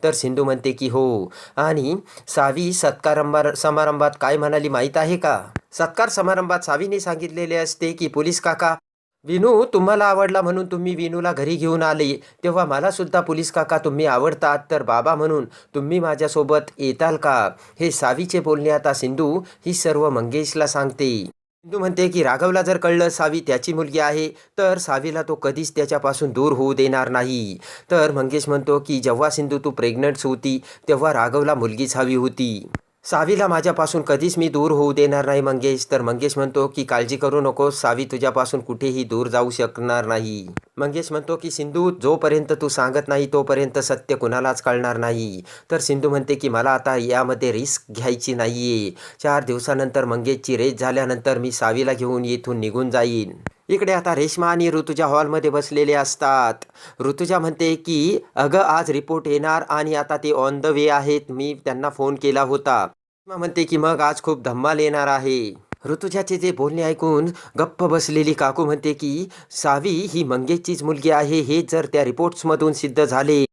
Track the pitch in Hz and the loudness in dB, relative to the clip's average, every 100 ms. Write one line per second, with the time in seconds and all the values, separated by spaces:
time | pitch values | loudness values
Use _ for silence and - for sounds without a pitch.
0 | 160 156 131 131 135 131 135 127 131 127 | 0 0 -2 0 0 0 -2 -2 -2 0
1 | 131 113 90 - - - 156 156 135 185 | 2 0 -4 -12 -12 -2 0 0 -2 -4
2 | - - - - 139 135 175 180 151 - | -8 -20 -4 0 2 2 -2 0 0 0
3 | 156 151 147 151 147 147 156 151 151 147 | 0 2 2 2 2 0 0 2 2 2
4 | 147 147 135 147 147 151 147 135 135 160 | 0 2 0 2 2 0 0 -2 0 0
5 | 156 175 160 113 95 - _ - 165 165 | 0 0 0 0 -2 -12 _ -4 -2 0
6 | 226 208 185 190 180 180 175 147 196 196 | 0 0 0 0 0 -2 0 -2 -2 -4
7 | 185 165 165 160 170 165 160 - 165 165 | -4 -6 -8 -6 -4 -2 -4 -4 -6 -4
8 | 160 147 156 170 170 160 170 - _ _ | -4 -2 -2 0 -2 0 0 -2 _ _
9 | _ _ 143 175 220 220 247 190 185 208 | _ _ -4 2 6 6 4 2 4 4
10 | 208 196 196 190 175 185 185 180 180 170 | 4 4 4 2 0 -2 -4 -4 -4 -4
11 | 170 170 175 165 139 165 160 165 160 156 | -4 -2 -2 -2 -2 -2 0 2 2 2
12 | 147 139 - _ 175 175 165 139 180 190 | 0 -2 -10 _ -2 0 0 0 0 -2
13 | 180 180 175 160 165 170 156 160 160 143 | 0 0 0 -4 -2 -2 0 0 0 0
14 | 156 123 147 151 151 143 - 156 120 117 | 2 4 2 2 0 0 0 -4 2 2
15 | 131 156 156 151 113 - _ 143 143 175 | 2 0 0 -2 -4 -12 _ -6 -2 -2
16 | 170 147 151 156 139 151 147 - 139 127 | -2 -2 0 0 2 2 0 -4 -4 0
17 | 160 156 151 131 101 - - - 170 - | 0 2 2 2 2 -2 -20 -4 -4 0
18 | 135 127 180 180 156 151 147 151 143 139 | 0 0 -2 -2 0 0 2 2 0 0
19 | 127 135 151 170 185 - 170 180 170 151 | -2 0 0 -2 -6 -10 -6 -2 0 2
20 | 151 127 117 139 147 160 147 147 139 135 | 2 0 -2 -4 -4 0 0 0 -2 -2
21 | 135 113 90 _ _ _ 170 202 185 180 | -2 -2 -6 _ _ _ -8 -4 -2 0
22 | 180 180 139 131 180 185 180 180 175 170 | 0 2 2 4 2 2 2 2 2 4
23 | 170 165 156 160 151 127 127 160 151 151 | 2 2 0 0 0 -2 0 -4 -2 0
24 | 151 151 156 - - - 190 185 175 135 | 0 0 -4 -8 -14 0 0 0 -2 -2
25 | 151 156 160 147 139 143 156 - 143 147 | -2 -6 -4 -2 -2 -2 -4 -2 0 0
26 | 139 135 143 117 147 131 135 135 135 131 | 0 0 -2 0 2 2 0 2 2 2
27 | 127 127 127 127 104 90 - - _ 175 | 2 0 0 -2 -6 -8 -14 -20 _ 2
28 | 151 139 131 147 143 143 139 143 143 139 | 4 2 -2 -2 0 -2 2 0 0 -2
29 | 127 117 151 147 143 139 143 127 120 113 | 0 2 2 0 -4 -2 -4 -2 -2 0
30 | 143 147 135 127 139 131 - - - 139 | -2 0 -4 -2 -2 -4 -6 -14 0 2
31 | 156 131 120 139 147 143 117 107 131 131 | 2 2 2 2 2 2 0 -2 -4 -2
32 | 127 127 127 120 123 104 - - _ _ | 0 2 0 -2 -4 -4 -10 -16 _ _
33 | - 165 156 196 196 165 170 165 156 170 | -4 0 2 2 2 2 0 0 0 0
34 | 151 139 170 175 165 143 156 147 143 139 | 0 2 2 0 0 2 2 4 2 4
35 | 143 139 135 143 135 131 139 131 - 135 | 4 4 2 2 2 2 0 0 0 0
36 | 120 120 139 143 135 135 139 139 131 123 | 0 -2 -2 -2 0 0 0 -2 -2 0
37 | 120 131 139 147 139 139 143 143 127 120 | 0 0 0 2 0 2 0 2 0 0
38 | 131 131 131 131 127 135 120 120 139 131 | -2 -2 0 0 0 -2 -6 -4 -4 -4
39 | 117 117 120 120 123 120 117 120 120 120 | -4 -2 0 0 0 0 -4 -2 -2 0
40 | 110 113 110 104 90 92 _ - 143 147 | 0 -2 -4 -8 -8 -10 _ -6 -4 -4
41 | 165 156 151 165 165 - 147 151 180 180 | -6 -8 -4 -6 -6 -8 -4 0 0 0
42 | 131 165 160 151 143 151 147 139 127 135 | 0 2 2 2 0 -2 -2 0 0 0
43 | 143 143 143 147 135 135 135 139 127 131 | 0 0 2 0 2 0 0 -2 -2 -4
44 | - - 120 123 131 127 - 120 123 117 | -2 -2 0 0 0 0 0 0 0 -2
45 | 117 117 113 92 90 - _ 165 - 139 | -2 -2 -4 -10 -16 -20 _ -4 0 0
46 | 143 143 131 139 135 113 127 131 135 127 | 0 0 0 -2 0 2 2 2 2 0
47 | 120 123 127 123 127 110 135 - - 110 | 2 0 2 0 -2 -2 -4 -6 -8 -6
48 | 123 123 127 123 113 120 123 113 101 90 | -4 -2 -4 -2 -2 -2 -2 0 -2 -8
49 | - - 147 143 127 123 123 135 135 135 | -20 -6 0 0 0 -4 -2 -2 0 0
50 | 127 117 120 135 - 123 127 123 127 127 | 0 -2 -2 -4 -2 0 0 0 -2 0
51 | 131 123 127 123 123 120 113 117 131 127 | -2 -2 0 -2 -4 -2 0 0 0 -2
52 | 123 123 123 120 123 120 110 110 131 123 | -2 -2 -2 -4 -4 -4 -2 -2 0 2
53 | 120 117 98 87 - _ - 196 196 185 | 2 0 -4 -10 -14 _ -4 0 2 0
54 | 175 170 151 165 170 170 170 160 156 151 | 0 0 0 0 0 2 2 0 -2 0
55 | 151 143 151 156 151 143 143 147 143 147 | 2 2 2 0 0 0 -2 0 2 2
56 | 135 - 139 135 120 113 - - - - | 0 0 2 4 2 -2 -12 -20 -20 -6
57 | 127 143 175 185 165 156 165 160 170 160 | -4 -2 0 0 0 0 0 0 -2 0
58 | 160 208 - - 143 185 196 156 165 143 | 2 0 -4 -2 2 4 4 2 2 -4
59 | 139 160 151 147 156 160 - 147 151 151 | -2 -6 0 0 2 -2 0 -2 0 -2
60 | 147 147 151 143 135 143 151 147 147 143 | -2 -4 0 0 0 0 0 2 4 2
61 | 139 147 143 127 143 139 - 127 143 139 | 2 -2 -2 -8 -6 -6 -6 -4 -4 -2
62 | 135 139 139 135 131 139 143 120 90 _ | -2 0 0 2 2 0 2 2 0 _
63 | _ _ - 185 175 175 165 160 160 156 | _ _ -16 -8 -4 -2 0 2 2 2
64 | 147 151 - 147 120 120 143 156 151 147 | 0 0 -4 -4 -4 -2 0 2 2 2
65 | 143 135 135 131 107 92 _ - - 156 | 0 0 0 -2 -4 -10 _ -12 -6 -6
66 | 196 190 190 185 185 180 143 165 160 156 | -4 -4 -4 -2 -2 0 -2 0 -2 0
67 | 160 147 170 175 - - 165 - 175 165 | 2 2 0 -4 -12 -2 -2 0 0 2
68 | 160 151 151 151 139 135 151 147 151 147 | 2 2 2 2 0 2 0 0 -2 -2
69 | 147 147 190 - - - 151 143 202 165 | -4 -6 -8 -12 -14 -4 0 0 0 -2
70 | 190 156 143 127 131 170 175 170 147 147 | -2 -2 0 -2 0 -2 -2 -4 -4 0
71 | 151 151 147 160 135 156 - 160 147 147 | 2 2 2 0 2 0 0 -2 0 0
72 | 131 123 170 170 160 156 156 143 143 127 | 0 0 -2 -2 -2 2 2 0 -2 2
73 | 147 131 139 147 139 | 2 2 4 4 2